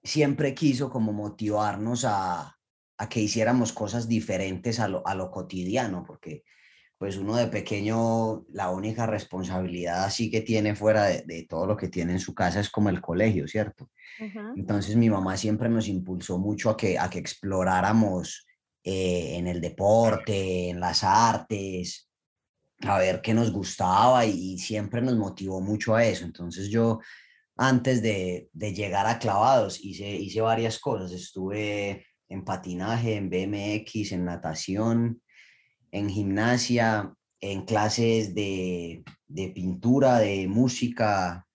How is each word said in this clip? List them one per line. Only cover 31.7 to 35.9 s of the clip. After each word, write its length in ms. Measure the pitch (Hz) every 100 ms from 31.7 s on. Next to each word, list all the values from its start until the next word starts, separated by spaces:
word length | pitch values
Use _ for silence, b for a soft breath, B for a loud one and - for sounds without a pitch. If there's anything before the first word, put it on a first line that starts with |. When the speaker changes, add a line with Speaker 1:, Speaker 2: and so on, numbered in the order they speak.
| 104 101 95 B B _
Speaker 1:
en 160 | 95
patinaje, 720 | 92 92 92 90 101 117 117 107
en 140 | 95
B 120 | 90
M 320 | 95 104 101 107
X, 360 | 110 110 98
en 120 | 92 90
natación, 960 | 85 82 78 - 98 113 117 117 117 _ b b b b b _